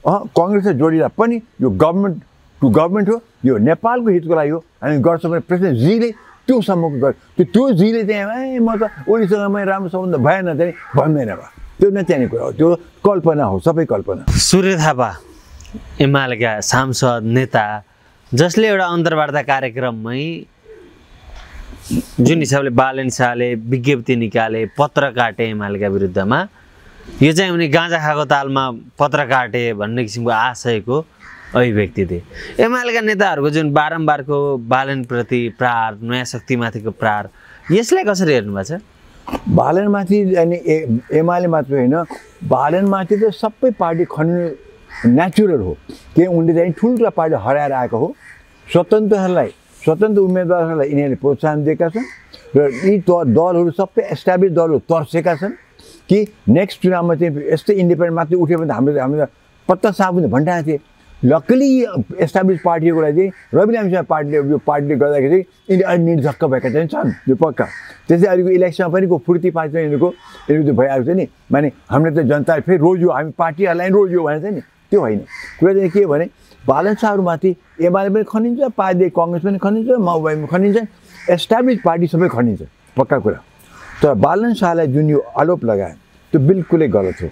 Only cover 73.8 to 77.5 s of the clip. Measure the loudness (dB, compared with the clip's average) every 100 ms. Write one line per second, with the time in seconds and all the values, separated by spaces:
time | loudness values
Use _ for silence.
73.8 | 2 2 2 0 -2 -4 -6 -8 -10 _
74.8 | _ 0 2 -4 -6 -18 -20 0 2 2
75.8 | 2 2 2 2 -2 _ _ _ -2 0
76.8 | 0 0 0 0 -2 0 0